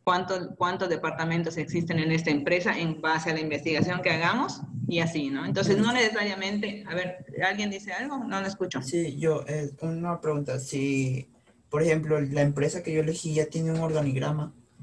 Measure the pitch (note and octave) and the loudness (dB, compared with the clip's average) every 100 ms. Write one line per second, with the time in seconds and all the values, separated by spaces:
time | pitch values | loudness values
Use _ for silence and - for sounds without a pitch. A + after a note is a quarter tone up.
0 | - F3+ F#3 F#3 E3+ - F3+ F#3 F3+ D#3+ | 0 0 0 -4 -4 -2 -2 0 0 0
1 | D#3+ D#3 E3 E3 E3 E3 D3 F3 E3 E3 | -2 -2 0 0 0 -4 -2 -2 0 2
2 | D#3+ D#3+ E3 C#3+ D#3 F3 F#3+ - E3 D#3 | 2 2 2 2 2 2 2 0 -2 0
3 | D#3+ D#3+ E3+ D#3 D#3 C#3+ D#3+ D3+ F3+ F3+ | 0 0 0 -2 -2 -2 0 2 2 2
4 | F3+ D#3+ E3+ A3+ F#4+ - - - - E3+ | 0 2 2 2 -2 -4 -10 -6 -2 0
5 | E3 D#3 C#3 C3+ C#3 C#3 G3+ G3+ A3 B3+ | 0 0 -2 -4 -2 0 4 4 4 4
6 | A3 G#3+ G#3 F#3+ G3 G#3 G#3 - D#3+ F3 | 2 2 -2 -2 -2 -2 -4 -6 -6 -4
7 | F#3 - - - F#3 G#3 G#3 G3 G3+ F#3 | -4 -6 -10 -2 -2 0 -4 -6 -8 -8
8 | C4+ C4+ G#3+ G3 G3 G#3 F3+ - - E3+ | -6 -6 -4 -4 -4 -4 -4 -4 -2 -2
9 | D#3 C#3 D#3+ D3 B2+ D3+ C#3+ - D#3+ E3 | -2 0 0 0 -2 -4 -4 -4 -4 -2
10 | F3 E3+ D#3 D3 C#3 B2+ - C#3 C#3 C3+ | -2 -2 0 -2 -2 -4 -4 -2 2 2
11 | C3 C3 - - _ _ _ D3 E3 D#3 | 2 -2 -6 -18 _ _ _ 2 4 4
12 | D3+ D3+ C#3 D3 C#3+ C#3+ D3 - E3 D#3 | 4 2 2 4 4 4 0 0 0 2
13 | D#3 - D#3+ D3+ D3+ E3 D#3+ D#3+ D#3+ D#3 | 2 0 0 0 0 0 0 0 2 2
14 | C#3+ C3+ D3 D3+ D3+ - _ - | 2 2 0 0 -4 -10 _ -8